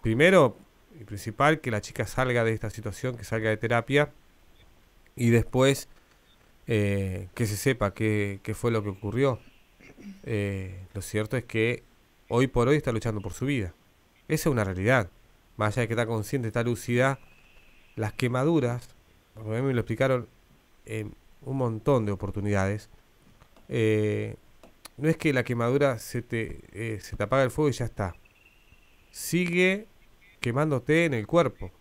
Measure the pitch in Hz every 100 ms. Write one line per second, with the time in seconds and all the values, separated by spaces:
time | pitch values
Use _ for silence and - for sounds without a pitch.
0 | - 113 165 190 131 - - _ _ -
1 | 104 101 - 104 143 156 127 107 - -
2 | 113 - 127 120 113 113 107 - 107 98
3 | 127 120 104 113 110 110 113 117 117 139
4 | 147 - - _ - - - - - _
5 | - - 117 117 110 127 135 139 - -
6 | _ _ _ _ _ _ - 110 101 98
7 | 95 92 95 - 113 101 139 127 101 -
8 | 110 107 101 98 - 107 120 113 104 95
9 | 101 110 139 113 - _ _ _ - -
10 | 202 190 - 107 101 98 95 92 95 101
11 | - 104 107 127 - 113 113 123 - _
12 | _ _ _ 120 131 123 120 151 139 110
13 | 117 107 101 - 131 139 92 - _ _
14 | _ _ - 156 165 123 98 92 101 131
15 | 92 _ _ _ _ - 107 104 113 117
16 | 113 113 101 139 113 120 117 120 - 120
17 | 135 135 - - _ - - - - -
18 | 107 - 127 127 143 170 120 123 - -
19 | _ _ _ 110 110 113 135 123 110 113
20 | 135 127 110 _ _ - _ _ - 110
21 | 104 - - - - 135 123 110 143 135
22 | 104 98 95 98 101 101 95 107 - -
23 | _ _ - - - - - 123 110 107
24 | 107 104 107 107 - - - _ - -
25 | 151 160 160 131 120 120 117 139 143 113
26 | - 120 - 117 113 - - 95 113 107
27 | - - 104 135 131 151 151 123 117 -
28 | 95 - - _ _ _ _ - _ _
29 | _ - - 170 175 175 185 196 220 -
30 | - - - - 120 123 156 135 - 156
31 | 170 123 104 170 139 - 92 -